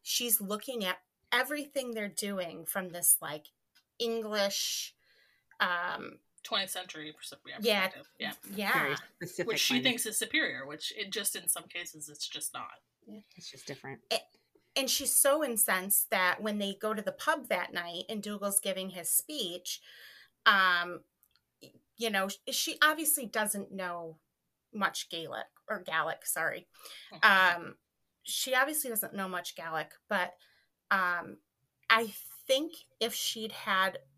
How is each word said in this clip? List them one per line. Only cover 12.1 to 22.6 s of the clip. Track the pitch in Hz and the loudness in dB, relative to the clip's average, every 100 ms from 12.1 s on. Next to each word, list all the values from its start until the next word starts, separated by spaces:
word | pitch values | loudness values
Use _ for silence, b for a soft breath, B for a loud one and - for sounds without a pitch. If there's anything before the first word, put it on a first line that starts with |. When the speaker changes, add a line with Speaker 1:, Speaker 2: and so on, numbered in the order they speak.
| 147 - | -10 -10
Speaker 2:
just | 147 - | -6 -8
not. | 127 113 - _ _ - | -8 -10 -14 _ _ -20
Speaker 1:
Yeah. | 208 _ - | -20 _ -20
Speaker 3:
It's | - | -18
just | 135 - | -16 -12
different. | 139 135 127 _ | -12 -12 -14 _
Speaker 1:
A-, | 156 - _ _ _ _ - | -4 -4 _ _ _ _ -4
and | 262 | 0
she's | - 277 | 0 4
so | - 277 294 | 4 6 4
incensed | 294 226 - 185 196 - - | 2 0 2 2 2 2 2
that | 208 180 - | 2 2 2
when | 214 208 | -2 -2
they | 196 196 | -2 -2
go | 214 | -4
to | 214 | -2
the | 202 | -4
pub | 185 - 320 240 | -4 0 0 0
that | 180 180 | -2 0
night | 180 170 175 - | -4 -6 -8 -6
and | 214 | -6
Dougal's | 208 208 202 196 | -6 -4 0 0
giving | 196 185 190 | 0 -4 -6
his | 180 165 | -6 0
speech, | - - 302 190 180 - - B B B B B _ - | 0 0 -6 -4 -6 -8 -8 B B B B B _ 4
um, | 202 190 175 175 175 _ _ _ _ _ _ | 6 6 4 0 -6 _ _ _ _ _ _
y-, | 139 _ _ _ | -20 _ _ _
you | 226 | 0
know, | 202 196 | 0 0
sh-, | - - | -4 -4
she | - | -2